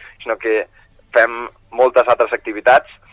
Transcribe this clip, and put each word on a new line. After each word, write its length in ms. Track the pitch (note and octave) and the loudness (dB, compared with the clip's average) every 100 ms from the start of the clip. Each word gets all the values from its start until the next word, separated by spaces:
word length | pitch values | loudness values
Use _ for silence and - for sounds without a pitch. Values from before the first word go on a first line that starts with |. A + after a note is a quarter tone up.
| - - | -16 -14
sinó 140 | A#2+ A2 | -10 -6
que 300 | A2+ A2 - _ _ _ _ | -4 -4 -6 _ _ _ _
fem 340 | A#2+ A#2 A#2 A#2+ _ _ | 0 0 -2 -12 _ _
moltes 380 | A#2 B2+ B2 A#2+ | 0 2 2 2
altres 240 | A#2+ A2+ | 2 0
activitats, 560 | A#2 A2+ G#2+ A#2+ C3+ - - _ | -4 -8 -4 2 2 0 -16 _